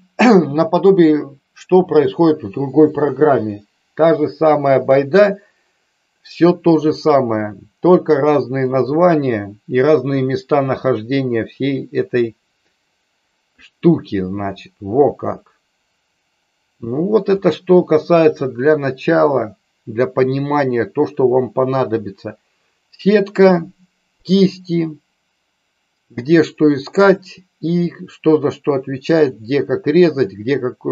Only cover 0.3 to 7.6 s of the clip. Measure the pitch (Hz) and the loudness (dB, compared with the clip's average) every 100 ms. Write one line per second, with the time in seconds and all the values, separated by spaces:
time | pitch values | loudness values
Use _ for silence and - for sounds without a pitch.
0.3 | 196 139 147 165 175 190 175 160 151 139 | 4 2 -2 0 2 2 4 4 2 -4
1.3 | 135 _ _ - 185 180 151 135 - 165 | -18 _ _ 0 0 4 2 2 2 0
2.3 | 151 98 131 139 147 147 143 147 - 151 | 0 -6 -8 -2 2 2 2 -4 0 2
3.3 | 123 107 101 _ _ _ - 165 151 147 | 2 -2 -10 _ _ _ 0 0 2 -2
4.3 | - 156 147 139 135 123 135 135 180 208 | 0 0 2 2 0 2 0 2 2 2
5.3 | 196 _ _ _ _ _ _ _ _ _ | 0 _ _ _ _ _ _ _ _ _
6.3 | - 170 175 185 160 151 - 156 139 120 | 0 0 2 0 2 0 -2 0 2 0
7.3 | 110 104 98 | -4 -6 -10